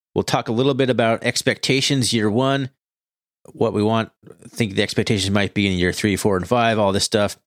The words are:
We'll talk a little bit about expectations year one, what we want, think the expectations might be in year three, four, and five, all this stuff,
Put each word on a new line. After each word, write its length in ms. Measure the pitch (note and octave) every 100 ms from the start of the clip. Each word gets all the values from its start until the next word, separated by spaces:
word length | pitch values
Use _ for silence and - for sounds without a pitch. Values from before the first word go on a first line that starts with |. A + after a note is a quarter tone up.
| _
We'll 80 | -
talk 260 | F#2+ C3+ B2
a 40 |
little 220 | A2+ C#3
bit 140 | C3 B2+
about 360 | A#2 A2+ A2+
expectations 880 | A#2+ - C3 G#2+ - C3+ - C#3 G#2
year 180 | A2+ G#2
one, 400 | A2 C3 C#3 C3 _ _ _ _ _ _ _ -
what 200 | - A2
we 100 | G2
want, 300 | G#2+ A2+ A2 _ - - -
think 280 | - A2 G2
the 60 |
expectations 480 | G2+ - G#2 G#2+ F#2+
might 220 | G2+ G2
be 140 | G#2 G2+
in 120 | F2+
year 140 | F2
three, 240 | - G#2+ F#2+
four, 200 | G#2+ F#2+
and 100 | F2
five, 320 | A#2+ A#2 G#2+
all 140 | G2+
this 120 | G2
stuff, 340 | - G#2+ G2+ -